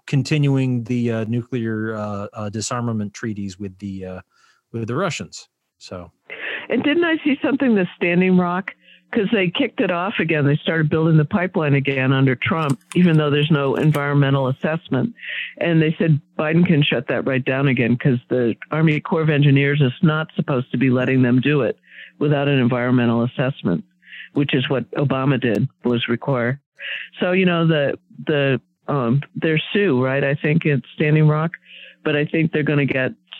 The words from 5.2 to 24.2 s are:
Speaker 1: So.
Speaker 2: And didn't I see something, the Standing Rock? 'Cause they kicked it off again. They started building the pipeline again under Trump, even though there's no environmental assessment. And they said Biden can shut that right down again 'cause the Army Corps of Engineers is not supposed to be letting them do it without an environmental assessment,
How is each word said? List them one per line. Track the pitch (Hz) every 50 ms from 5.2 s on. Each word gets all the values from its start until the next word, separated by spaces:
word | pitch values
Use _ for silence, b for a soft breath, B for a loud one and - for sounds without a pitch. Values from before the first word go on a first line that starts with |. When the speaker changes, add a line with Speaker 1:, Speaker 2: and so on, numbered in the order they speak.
| 92 78 - - - _ _ _ _ _ _ _
Speaker 1:
So. | - - 95 90 87 - _ _ _ B B B B B B B B B
Speaker 2:
And | - - -
didn't | 294 294 339 349
I | 330 320 311 -
see | 302 262 - -
something, | 269 233 - 285 247 220
the | 196 180 - -
Standing | - 190 170 175 180 185 185 185
Rock? | 180 180 175 175 185 196 - - _ b b b b b b
'Cause | - 240 196 -
they | 233 202 185 175
kicked | - - 285 - - -
it | 226 180
off | 180 170 180 208 - -
again. | 175 160 160 151 139
They | 139 147
started | - - 202 160 165 156 151
building | 165 160 160 165 160
the | 156 151
pipeline | - 202 185 180 180 - 185 156 143 143
again | 139 135 143 135 131 131 131
under | 135 135 135 131 127
Trump, | - - - 160 165 156 139 135 - _ - -
even | 175 180 170 160
though | 151 151 147
there's | 139 147 147 160
no | 165 143 139 139 -
environmental | - 135 156 147 147 143 143 143 143 139 135 139 139 135
assessment. | 123 139 - - 160 160 165 - - 135 127 120 - - B B B B B B B B
And | B - 170 165 160
they | 156 160 165
said | - 165 160 151 143 - _ _
Biden | - 156 151 160 170 180
can | 180 165 143 151
shut | - 151 117 -
that | - 135 110 -
right | 139 135 127 127
down | 151 131 135 143 143
again | 127 127 123 113 123
'cause | 120 - 147 123 123 - -
the | 127 127 120 113 - - - -
Army | 151 156 160 165 151 143
Corps | - - - 160
of | 156 156
Engineers | 151 143 143 147 139 139 143 139 147 151
is | 143 123 - -
not | 185 156 156 156 156 - -
supposed | - 156 - 143 123 127 -
to | -
be | 123 135 131
letting | 123 127 127 131 131 131
them | 131 120 123 131
do | 120 143 151 143
it | 117 101 - _ B B B B B B B B
without | 143 151 147 139 143 143
an | 143 131
environmental | 120 120 127 120 120 127 127 123 120 117 117 117 117
assessment, | 120 - - 127 131 139 - - 98 85 78 - _ _ _ B B B B